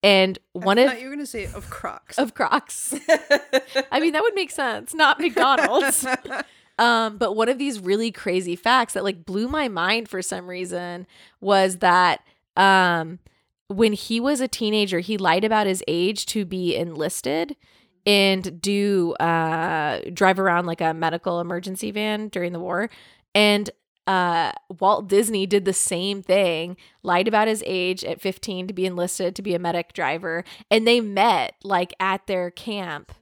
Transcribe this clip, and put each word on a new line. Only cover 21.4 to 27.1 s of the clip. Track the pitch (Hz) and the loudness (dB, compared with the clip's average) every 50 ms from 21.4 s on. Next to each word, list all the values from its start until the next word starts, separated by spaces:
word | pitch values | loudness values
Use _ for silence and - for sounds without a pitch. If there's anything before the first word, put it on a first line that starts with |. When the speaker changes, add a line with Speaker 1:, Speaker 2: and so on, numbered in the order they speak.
| 170 175 175 175 180 190 185 185 - 214 | -4 -4 -6 -8 -8 -8 -10 -8 -8 -6
Speaker 1:
van | 202 214 214 214 214 208 214 | -6 -4 -4 -4 -4 -4 -6
during | 214 - 190 175 175 175 | -8 -6 -6 -6 -4 -6
the | 165 | -6
war. | 175 185 175 175 208 233 - - - - _ _ _ _ _ | -6 -4 -4 -4 -4 -4 -8 -16 -20 -20 _ _ _ _ _
And, | 208 214 208 208 208 208 202 - _ _ _ _ _ _ | 4 4 6 4 2 0 -4 -10 _ _ _ _ _ _
uh, | - 190 185 180 175 170 170 165 127 - - _ _ 185 170 | -2 0 2 2 2 0 0 0 -2 -4 -8 _ _ -6 0
Walt | 196 196 214 - 220 185 | 2 4 4 2 2 2
Disney | 196 202 226 214 226 196 190 | 2 2 4 2 0 -2 0
did | 185 208 202 185 | 2 0 2 2
the | 196 185 | 0 0
same | - - - 190 170 185 196 202 202 | 0 -2 -2 -2 -2 -2 -4 -4 -6
thing, | 185 - - 202 196 175 165 156 165 175 185 _ - _ _ _ | 0 2 2 4 4 2 0 -2 -6 -8 -12 _ -18 _ _ _
lied | _ - | _ 0